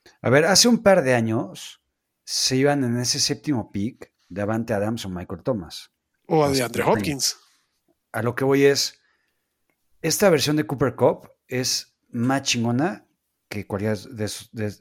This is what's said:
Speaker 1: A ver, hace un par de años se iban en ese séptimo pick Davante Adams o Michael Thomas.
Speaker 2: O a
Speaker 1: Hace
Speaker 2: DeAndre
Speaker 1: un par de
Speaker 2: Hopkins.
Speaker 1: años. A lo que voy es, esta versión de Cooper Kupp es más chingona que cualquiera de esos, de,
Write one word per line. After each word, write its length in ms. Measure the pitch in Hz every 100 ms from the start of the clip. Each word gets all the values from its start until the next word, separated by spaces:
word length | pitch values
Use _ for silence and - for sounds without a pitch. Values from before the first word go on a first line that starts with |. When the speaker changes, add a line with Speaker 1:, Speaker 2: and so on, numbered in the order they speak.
| _ _
Speaker 1:
A 80 | -
ver, 140 | 135
hace 240 | 165 190 240
un 160 | 226
par 200 | 202 190
de 100 | 131
años 680 | 123 113 113 190 156 - - _ _ _ _ -
se 320 | - - 131
iban 260 | 143 143
en 160 | 127 120
ese 220 | 120 143
séptimo 500 | - 143 - 127 98
pick 400 | 101 107 - - _ _
Davante 460 | 87 104 113 117
Adams 320 | 104 104 117 95
o 40 |
Michael 340 | 90 92 92
Thomas. 480 | - 113 82 - - _ _ _ -
Speaker 2:
O 180 | 160
a 40 | 143
Speaker 1:
Hace 100 | 135
Speaker 2:
DeAndre 260 | 120 -
Speaker 1:
un 40 | 151
par 80 | 214
de 60 |
Speaker 2:
Hopkins. 320 | - 139 -
Speaker 1:
años. 100 | - _ _ _ _ _ _ _
A 100 | 113
lo 120 | 117 120
que 80 |
voy 220 | 135 139 139
es, 340 | 139 - - _ _ _ _ _ _ _ _ _ _
esta 280 | 160 - 202
versión 280 | 151 127 151
de 80 | 151
Cooper 300 | 139 139 -
Kupp 320 | 131 - - _ _
es 480 | 127 127 - - _ _
más 320 | 120 123 135
chingona 640 | 135 123 117 120 170 - _ _ _ _ _
que 180 | 104 95
cualquiera 300 | 101 107 107
de 300 | - 110 104
esos, 240 | - -
de, 240 | 113 104 95